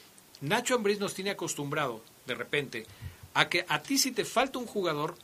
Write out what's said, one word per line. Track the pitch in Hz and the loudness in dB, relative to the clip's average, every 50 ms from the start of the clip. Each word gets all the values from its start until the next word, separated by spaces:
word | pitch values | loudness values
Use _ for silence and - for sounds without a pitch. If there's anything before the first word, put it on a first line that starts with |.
| - - - - - - - - | -20 -20 -20 -20 -20 -20 -14 -10
Nacho | 139 143 196 240 247 - 254 | -2 0 2 2 2 2 2
Ambriz | 247 214 202 208 202 | 2 2 2 0 2
nos | 202 175 - | -2 -4 -4
tiene | - 185 202 | -4 -4 -4
acostumbrado, | 190 196 180 160 - - 143 143 147 156 147 131 113 107 - - - - - | -4 -4 -4 -4 -4 -4 -4 -2 0 0 0 0 -2 -6 -12 -18 -20 -14 -8
de | 127 123 | -6 -6
repente, | 113 123 - - 147 135 117 - 113 107 - - - - - - - - - - | -6 -4 -2 -2 -2 -2 -2 -6 -10 -10 -10 -14 -14 -12 -12 -12 -14 -18 0 4
a | 135 156 - | 4 4 4
que | - - - | 4 0 2
a | - 156 151 | 0 0 -2
ti | - - 277 | 0 2 2
si | 269 - 269 254 | 2 2 2 0
te | - 180 | 0 -2
falta | - - 220 262 269 - | 2 2 2 2 2 0
un | 269 247 | -4 -6
jugador, | - - 208 185 170 156 147 151 160 170 - | -2 -2 0 2 2 2 2 0 -2 -4 -8